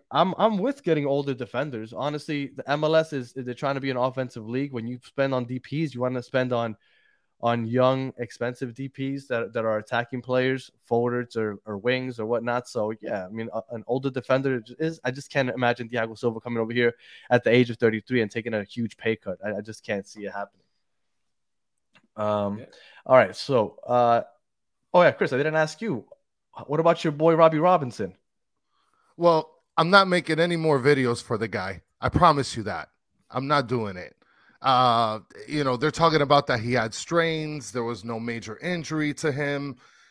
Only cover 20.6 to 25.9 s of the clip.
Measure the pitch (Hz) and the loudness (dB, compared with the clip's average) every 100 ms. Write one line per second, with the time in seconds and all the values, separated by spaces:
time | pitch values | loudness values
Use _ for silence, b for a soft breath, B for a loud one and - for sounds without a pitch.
20.6 | _ _ _ _ _ _ _ _ _ _ | _ _ _ _ _ _ _ _ _ _
21.6 | _ _ _ _ _ - 107 104 101 104 | _ _ _ _ _ -6 -2 0 -2 -4
22.6 | - b b b b 131 101 95 - 131 | -10 b b b b 6 6 2 0 0
23.6 | 101 - - 123 120 117 - _ _ _ | 0 -4 0 2 4 4 0 _ _ _
24.6 | _ _ _ 180 170 - 190 175 147 156 | _ _ _ 6 6 4 0 0 0 0
25.6 | 156 - 226 | 0 -2 -6